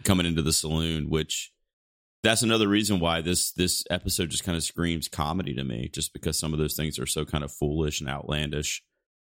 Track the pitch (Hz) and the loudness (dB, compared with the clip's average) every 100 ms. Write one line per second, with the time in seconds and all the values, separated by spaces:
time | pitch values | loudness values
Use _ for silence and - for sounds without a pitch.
0 | - 92 87 80 76 78 80 78 80 80 | 2 4 4 2 2 2 2 0 0 -2
1 | 73 78 73 - - _ _ _ _ _ | 0 0 0 -6 -8 _ _ _ _ _
2 | _ _ 107 113 113 113 104 101 104 98 | _ _ 2 4 4 4 6 4 4 2
3 | 82 82 80 87 - - 90 - - - | 2 2 2 0 0 0 0 0 -2 -2
4 | 95 - 87 73 - 82 82 - 85 85 | -2 -2 -2 -2 -2 -2 -2 -2 0 0
5 | - - 76 87 90 65 67 58 64 - | -4 -4 -2 -2 -2 -4 -4 -4 -6 -6
6 | 80 - - 78 78 78 76 - 78 73 | -6 -4 -4 -2 -2 0 0 0 -4 -4
7 | 76 - 76 78 71 - 76 76 78 - | -4 -4 -2 -4 -4 -2 -2 0 -2 -2
8 | 71 71 - 76 76 73 73 - _ _ | -6 -6 -4 -2 -2 -2 -4 -6 _ _
9 | _ _ _ | _ _ _